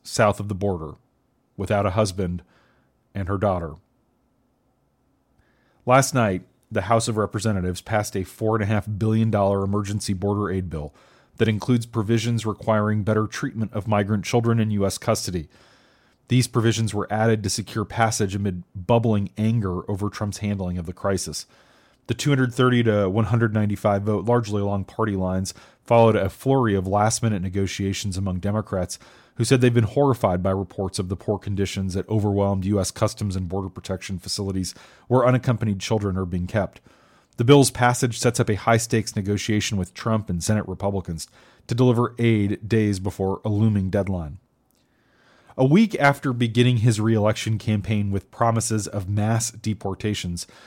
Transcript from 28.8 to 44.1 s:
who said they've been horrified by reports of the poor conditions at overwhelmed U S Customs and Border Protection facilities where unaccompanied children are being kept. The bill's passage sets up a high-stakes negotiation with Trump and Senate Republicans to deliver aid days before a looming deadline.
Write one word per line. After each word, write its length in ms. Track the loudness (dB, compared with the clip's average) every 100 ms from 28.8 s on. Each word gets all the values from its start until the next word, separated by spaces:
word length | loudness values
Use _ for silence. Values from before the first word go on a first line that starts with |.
| -4 -8 -18 -20 _ -4
who 100 | 2
said 160 | 4
they've 120 | 4
been 120 | 4 2
horrified 580 | 2 2 2 0 0
by 80 | 0
reports 480 | -2 -4 -6 -6 -4
of 100 | -6
the 60 | -6
poor 240 | -4 -6
conditions 560 | -4 -2 -2 -2 -4 -4
at 120 | -2
overwhelmed 580 | -2 0 0 0 0 0
U 140 | 0
S 120 | -2
Customs 440 | -2 -2 -2 -4 -4
and 140 | -4
Border 200 | -6 -8
Protection 500 | -10 -8 -8 -8 -10
facilities 560 | -8 -6 -4 -4 -4 -8 -20 -12 0
where 180 | 2 4
unaccompanied 540 | 2 2 0 0 -2
children 380 | -2 -2 -2 -2
are 80 | -4
being 200 | -4 -2
kept. 360 | -2 -4 -8 _ _ _ _ _ 0
The 80 | 8
bill's 260 | 8 8
passage 480 | 4 2 4 -2 0
sets 200 | 0 2
up 100 | 0
a 60 | 0
high-stakes 600 | 2 2 2 -2 -2 -4
negotiation 600 | -2 -2 0 -2 0 -2
with 180 | -4 -6
Trump 340 | -2 -2 -2
and 140 | -4
Senate 240 | 0 0 -2
Republicans 600 | -4 -4 -4 -6 -10 -10 _ _ _ -6
to 80 |
deliver 400 | 2 4 4 0 2
aid 480 | 2 4 2 -2 0
days 320 | 2 2 0
before 420 | -4 -4 -4 -2
a 60 | -2
looming 400 | 2 2 2 0
deadline. 480 | -2 -2